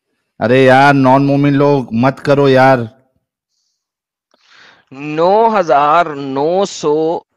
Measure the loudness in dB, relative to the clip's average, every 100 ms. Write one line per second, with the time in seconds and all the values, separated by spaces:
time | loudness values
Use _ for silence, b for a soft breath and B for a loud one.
0 | _ _ _ -6 -2 2 4 4 4 2
1 | 2 2 0 0 0 0 0 0 -4 -2
2 | -2 -4 -2 0 2 4 2 2 -2 _
3 | _ _ _ _ _ _ _ _ _ _
4 | _ _ _ _ b b b b b -16
5 | -10 -2 0 2 0 0 0 0 2 0
6 | -2 -6 -8 -6 -4 -4 -4 -6 -4 -2
7 | -4 -6 _